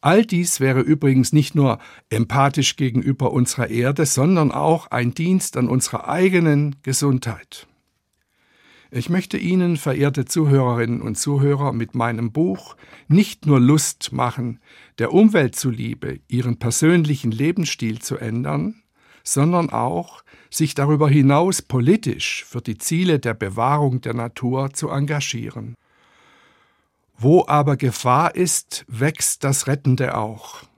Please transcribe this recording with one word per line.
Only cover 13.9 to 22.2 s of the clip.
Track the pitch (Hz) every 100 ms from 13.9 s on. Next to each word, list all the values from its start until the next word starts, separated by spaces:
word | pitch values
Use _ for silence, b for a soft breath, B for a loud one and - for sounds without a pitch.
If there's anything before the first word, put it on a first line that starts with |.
| - -
machen, | 131 123 123 120 120 b b b -
der | 117
Umwelt | 175 220 202 135 -
zuliebe | 135 117 113 117 - - _
Ihren | 123 123 117
persönlichen | 120 - 156 175 151 139 120
Lebensstil | 110 143 175 160 - 113 110
zu | - 131
ändern, | 117 113 139 147 175 220 _ b b b
sondern | - - 151 175 170
auch, | 113 117 170 170 - _ b b
sich | - 151 -
darüber | 143 151 151
hinaus | 147 135 139 180 180
politisch | - 131 120 214 147 -